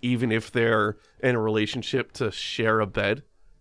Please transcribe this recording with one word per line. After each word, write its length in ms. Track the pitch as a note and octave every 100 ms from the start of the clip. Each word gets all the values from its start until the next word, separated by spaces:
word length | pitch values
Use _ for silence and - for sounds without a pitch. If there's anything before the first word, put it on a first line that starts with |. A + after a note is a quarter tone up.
even 300 | A#2+ B2 B2
if 180 | A2+ -
they're 460 | A#2+ A#2 A2 G#2+ G#2+ _ -
in 140 | C3 A#2+
a 40 |
relationship, 680 | A2 G#2+ G#2+ B2 - C3 -
to 180 | - A2+
share 480 | - - - A2+ A2
a 60 | G#2
bed. 360 | G#2+ G2+ C3 - _ - -